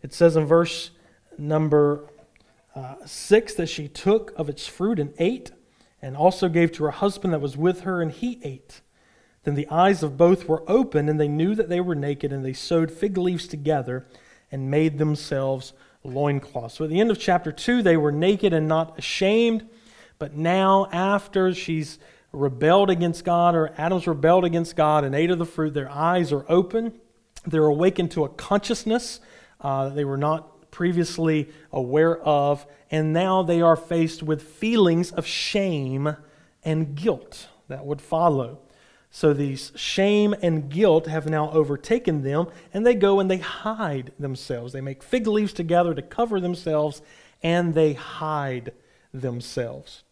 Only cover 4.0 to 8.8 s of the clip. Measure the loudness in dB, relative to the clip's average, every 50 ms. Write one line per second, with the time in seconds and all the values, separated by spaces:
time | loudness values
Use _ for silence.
4 | 0 2 2 2 0 -4 -8 -8 -8 -8 -8 -12 -12 -16 -8 -4 -2 -2 0 -2
5 | -4 -6 -2 -2 -2 -2 -2 -4 -10 -18 -20 _ _ _ _ _ _ _ _ _
6 | -14 -14 -4 2 2 2 2 4 -2 2 4 4 2 2 2 -2 -4 -4 -2 0
7 | -2 -2 -2 -2 -4 -2 -2 -2 -2 -6 -4 0 0 0 0 0 -4 -6 -4 -2
8 | -2 -4 -4 -6 -6 -6 -6 -8 -10 -12 -12 -12 _ _ -20 -20